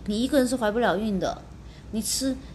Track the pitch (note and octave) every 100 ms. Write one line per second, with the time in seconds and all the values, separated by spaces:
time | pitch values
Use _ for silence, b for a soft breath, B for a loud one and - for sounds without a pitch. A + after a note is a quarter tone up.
0 | - G#3+ C4 C#4+ B3 B3+ G#3+ A3 A3 F3
1 | A3 F#3+ D#3 - - - B B B G#3+
2 | G#3+ - C4+ C4 B